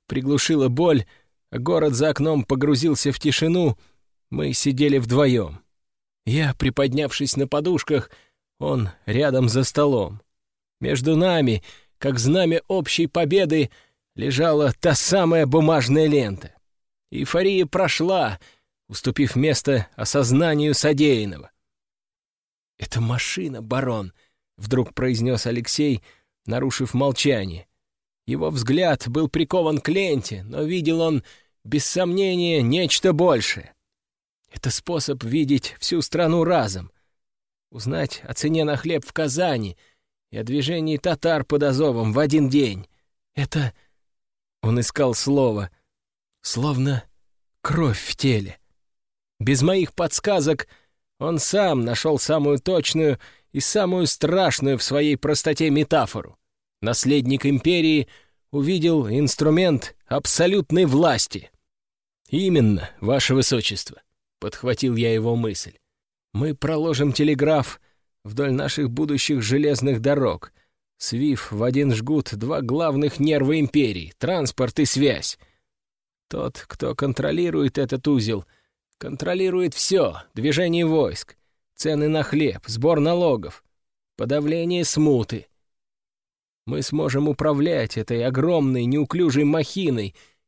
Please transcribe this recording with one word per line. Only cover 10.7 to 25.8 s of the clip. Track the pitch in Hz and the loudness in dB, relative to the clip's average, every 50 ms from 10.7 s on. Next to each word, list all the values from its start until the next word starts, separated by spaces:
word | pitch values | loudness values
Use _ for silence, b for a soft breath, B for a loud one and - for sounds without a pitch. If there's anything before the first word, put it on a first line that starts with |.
| _ - 127 | _ -8 -4
Между | 127 147 127 127 156 160 | -2 -2 0 0 2 2
нами, | 156 175 185 175 165 139 120 110 101 B B B B B B B | 4 4 2 2 2 2 2 0 0 B B B B B B B
как | - - 139 135 120 | -6 -4 -2 -2 0
знамя | 113 135 160 190 180 165 165 160 - | 0 2 2 2 2 2 0 0 -2
общей | - 190 190 147 - - - 170 | -2 -4 -2 -2 -2 -2 -2 -2
победы, | 151 - 175 165 143 180 196 190 151 156 156 139 - b b b b b b _ _ - | 0 0 0 0 2 2 2 2 2 2 2 0 0 b b b b b b _ _ -10
лежала | - - 139 131 131 160 165 151 151 147 131 - - | -6 -4 -2 0 0 2 2 2 2 2 2 0 0
та | - 175 143 | 2 2 2
самая | - - - 180 196 175 165 170 165 151 | 2 2 2 2 2 4 4 4 4 2
бумажная | 127 139 160 156 160 165 147 117 117 139 156 156 | 4 4 4 4 4 4 2 2 2 4 4 4
лента. | 151 147 143 120 104 95 92 - - _ _ _ _ _ _ _ _ _ _ _ _ | 4 4 2 2 0 -4 -8 -12 -18 _ _ _ _ _ _ _ _ _ _ _ _
Эйфория | - - 139 - - 170 190 196 196 185 180 | -8 -6 -6 -2 0 2 2 2 2 2 0
прошла, | 139 - 185 190 147 - - 160 180 190 180 143 110 92 - b b b b b b _ _ _ - | 0 0 0 0 0 0 0 0 0 2 2 0 -2 -4 -8 b b b b b b _ _ _ -12
уступив | 104 - - 127 113 - 143 123 - | -10 -6 -4 -4 0 0 0 0 2
место | 123 143 156 170 - - 143 135 117 98 - - | 0 2 2 0 0 0 0 0 0 0 -4 -8
осознанию | - 107 - - 143 131 120 127 139 170 165 151 147 147 151 139 | -8 -6 -2 0 0 2 4 4 4 4 4 2 2 2 0 0
содеянного. | - - 151 147 139 151 147 131 113 107 101 87 71 - - _ _ _ _ _ _ _ _ _ _ _ _ _ _ _ _ _ _ _ _ _ _ _ _ _ | 2 2 2 2 4 4 4 4 2 0 -4 -8 -12 -16 -20 _ _ _ _ _ _ _ _ _ _ _ _ _ _ _ _ _ _ _ _ _ _ _ _ _
«Это | - 104 - - 117 | -14 -12 -6 -4 -2
машина, | 117 113 123 120 - - - 190 185 151 131 117 | -2 0 -2 -2 -2 -4 -4 -6 -6 -6 -8 -8
барон», — | 113 110 127 131 135 127 117 107 98 90 - _ _ _ _ _ _ _ _ | -6 -4 -2 -2 -2 -2 -2 -4 -6 -8 -12 _ _ _ _ _ _ _ _
вдруг | - 101 110 131 127 120 - - | -12 -6 -2 0 0 0 -2 -2
произнёс | - 127 127 127 110 117 127 127 107 - | -4 -2 -2 0 0 0 0 0 0 -2
Алексей, | 120 120 120 117 - - - | -2 -4 -4 -4 -4 -2 0